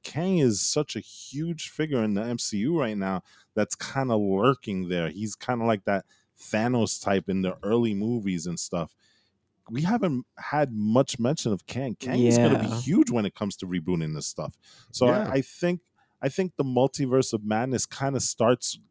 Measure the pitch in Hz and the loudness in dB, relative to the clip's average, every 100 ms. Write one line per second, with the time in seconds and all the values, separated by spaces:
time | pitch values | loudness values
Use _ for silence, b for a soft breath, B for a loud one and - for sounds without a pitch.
0 | - 139 185 180 127 98 - 151 156 110 | -10 -4 0 4 4 2 0 -2 -2 -6
1 | - - - 135 165 156 - - 156 131 | -10 -18 -12 -8 -6 -6 -10 -6 -2 0
2 | 110 101 117 120 - 101 123 170 117 104 | 2 0 -2 -4 -4 -2 0 0 -2 -2
3 | 95 92 b b b 107 107 - - 139 | -2 -4 b b b -2 -2 -2 -6 -4
4 | 131 110 101 95 123 135 113 92 87 87 | 0 2 2 4 4 2 -2 -6 -2 -2
5 | 80 87 107 - - 120 117 104 104 98 | -2 -4 -8 -8 -4 -2 0 0 0 -2
6 | - _ _ _ - 107 120 123 101 - | -4 _ _ _ -4 -2 2 2 2 0
7 | 98 95 98 95 92 - 101 120 117 101 | 0 0 0 -2 -2 -4 0 2 2 0
8 | 110 120 98 87 85 85 - 87 82 _ | -2 -2 -2 -4 -4 -8 -4 -4 -6 _
9 | _ _ _ _ _ _ - 120 170 233 | _ _ _ _ _ _ -8 -4 0 0
10 | 180 127 - - - 147 139 107 107 123 | 0 -2 -6 -14 -4 -2 0 0 2 4
11 | 135 - 117 160 117 95 - 120 135 98 | 2 0 -2 0 0 -2 -4 -8 -6 -8
12 | 127 127 120 120 117 123 110 117 131 202 | -2 2 6 6 6 4 0 -4 0 2
13 | 262 120 98 - 101 - 92 90 80 87 | 4 2 -2 -2 -6 -4 -4 -4 0 -2
14 | 78 76 - - 78 - b b b - | -2 -4 -8 -8 -10 -10 b b b 2
15 | 123 123 214 139 135 - 175 175 _ _ | 4 4 2 -2 -2 -4 -2 -2 _ _
16 | _ - 139 - 185 - 135 123 135 - | _ -6 -4 -2 -4 -2 0 4 2 2
17 | 131 131 123 110 104 107 131 117 - - | 2 2 2 -2 0 0 0 -2 -4 -4
18 | 139 131 - - 117 123 - - _ | -2 -2 -4 2 4 4 0 -10 _